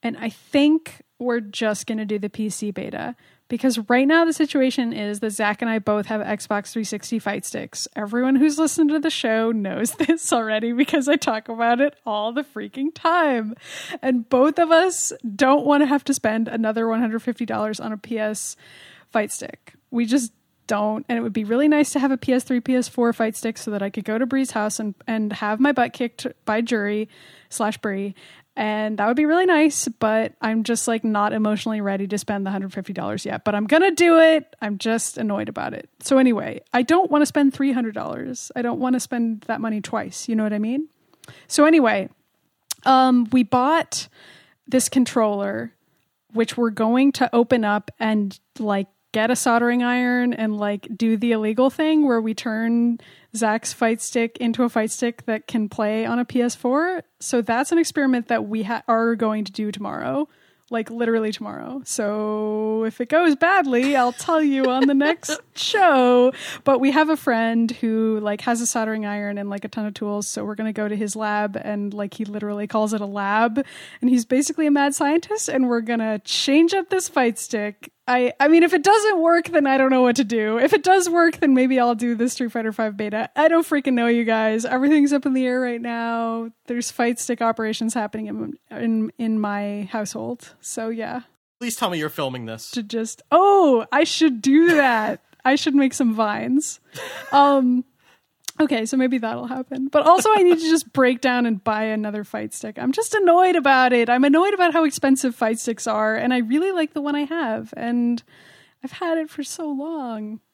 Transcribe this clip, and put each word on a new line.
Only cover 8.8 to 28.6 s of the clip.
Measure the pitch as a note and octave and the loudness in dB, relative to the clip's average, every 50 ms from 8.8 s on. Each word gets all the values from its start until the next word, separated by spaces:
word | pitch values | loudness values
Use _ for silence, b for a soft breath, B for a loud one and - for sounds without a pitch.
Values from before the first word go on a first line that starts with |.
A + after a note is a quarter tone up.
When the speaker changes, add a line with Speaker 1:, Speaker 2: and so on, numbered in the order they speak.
| D#4+ D4 | 2 2
Speaker 1:
to | D4+ D#4 | 2 0
the | C#4+ D#4+ | -2 -2
show | - - - A#3 A3 A3 A3+ A3+ A#3 | -4 -2 -2 0 0 0 0 0 0
knows | A3 G3+ F#3+ F#3 - G#3 B3 - | -2 -4 -4 -4 -4 -4 -4 -2
<laughs> | - | -4
this | D#4+ - E4 E4 - - - | 0 0 0 -2 0 -2 -2
already | A#3+ A3+ A3 G#3+ G#3+ G#3+ A#3 A#3+ | -2 0 0 -2 -2 -2 -2 0
because | A#3 C4+ - - D#4+ C4 C4+ | 0 0 0 0 -2 2 2
I | D4 | 0
talk | D#4 - - A#3 A3 A3 - | 0 0 -2 -4 -4 -6 -10
about | A#3 A3+ A#3 A#3 A#3+ A#3+ | -6 -2 0 0 2 2
it | C#4 D4 - _ _ | 2 -2 -2 _ _
all | B3 G#3 G#3 G#3 A3+ A#3+ | -6 -4 -4 -4 -4 -4
the | C4 D4 | -6 -8
freaking | - _ G#3+ G#3 G#3 _ C4+ C4+ D4+ D#4+ | -8 _ -12 -12 -10 _ -6 -6 -6 -6
time. | - - E4 E4 F4+ E4 D4+ C4 A#3 A3 G#3+ A3+ B B B B B B B B B | -2 -2 0 2 2 2 2 0 0 -2 -6 -10 B B B B B B B B B
And | - C4 B3+ B3 A3+ _ | -2 -2 0 0 0 _
both | - B3 C4 D4+ D4+ - | 2 4 4 4 4 2
of | E4+ D#4+ | 2 4
us | E4 D#4+ F4 F#4+ F4 - - - - - - A#3 G3+ | 6 4 4 4 0 -2 -4 -6 -6 -8 -10 -10 -2
don't | G3+ C#4+ C4 C4+ D4 - | 2 4 4 4 4 4
wanna | C#4 D4 C#4+ D4 | 2 4 4 4
have | C4+ C#4+ C#4+ - | 4 2 0 0
to | - C#4 | -2 -4
spend | - - A3 G#3+ A3+ A3+ A3 | -2 0 -2 0 0 -2 -2
another | A#3 A3+ A3+ G#3+ A3 A3+ A3+ A3+ | -2 -2 -2 -2 0 0 0 0
one | A3+ A3 | 0 0
hundred | B3 A3+ A3 A3+ | 0 -2 -2 -4
fifty | - - A#3 - A#3+ | -4 -4 -6 -6 -6
dollars | G#3 A3 G#3+ G#3 G#3+ G#3+ - | -6 -4 -4 -4 -4 -6 -6
on | - A3 A3 | -8 -8 -10
a | G#3 | -10
P | - - A#3 A3 | -10 -8 -6 -4
S | G#3+ G#3+ G#3+ - - - - B B B B B B B B B B B | -4 -4 -4 -6 -8 -12 -12 B B B B B B B B B B B
fight | _ A#3 G#3+ G#3 | _ -2 -2 -2
stick. | - - - - - - _ - _ _ _ _ | -6 -10 -12 -14 -16 -18 _ -20 _ _ _ _
We | - A#3 A#3+ | -2 -2 0
just | G#3+ A#3+ C#4+ A#3+ A3+ _ _ _ _ _ _ _ | 2 2 0 0 -2 _ _ _ _ _ _ _
don't. | - - G3+ G#3 G#3+ G#3+ A3 - _ | -4 -4 -2 -2 -2 -4 -4 -6 _
And | B3 A#3 | -4 -4
it | |
would | A#3 A#3 G3 | -4 -4 -4
be | A3+ G#3+ | -4 -4
really | G3+ A3+ A#3+ C#4+ D4+ | -2 0 2 4 4
nice | D4+ D4 D4 - - | 4 4 2 2 0
to | C#4+ | -2
have | B3+ C#4 | 0 0
a | C4+ | -2
P | B3+ - - B3+ | -2 -2 0 -2
S | B3 - | -2 0
three, | - C4 B3 | -2 -4 -4
P | A#3 - C4 | -2 0 0
S | B3+ A#3+ - | 0 -2 -4
four | - - A#3+ A#3 A#3 | -2 0 0 0 0
fight | - A#3 A3 G#3+ | 0 -2 -4 -4
stick | - - A3+ A3 - | -6 -8 -8 -8 -6
so | - - G#3 | -8 -8 -6
that | G3+ G3 | -4 -6
I | G3 | -6
could | G3 - G3 | -6 -8 -6
go | - G#3+ | -4 -2
to | A3 B3+ | -2 -2
Bree's | A#3+ B3+ C4+ C4+ B3+ - | -2 0 -2 -2 -2 -2
house | A3+ G#3 G#3+ G#3 - | -4 -4 -4 -4 -6
and, | - G#3+ G3 _ - | -6 -8 -8 _ -8
and | - A3+ A3 A3 G#3 G#3 | -6 -4 -4 -4 -4 -4
have | - - G#3 G#3+ A3 | -6 -4 -4 -2 2
my | C4 C#4+ C#4+ | 2 2 2
butt | B3+ A#3+ A#3+ A#3 | 2 0 -2 -2
kicked | - B3 A#3 _ - - B3 - _ _ | -6 -6 -6 _ -8 -10 -10 -10 _ _
by | - G#3+ G#3+ A#3 | -4 -2 -2 -2
Jury | A#3 B3 A3 G3+ G3+ G#3 G#3 A3 G#3 b b b b b b b b | -2 -2 -2 -2 -2 -4 -4 -6 -8 b b b b b b b b
slash | - - A#3 G#3 G#3 | -8 -4 -4 -4 -4
Bree. | - - G#3+ G3 F#3+ G3 G3+ G3 B B B B B B _ _ | -4 -6 -6 -6 -4 -6 -8 -10 B B B B B B _ _
And | - | -6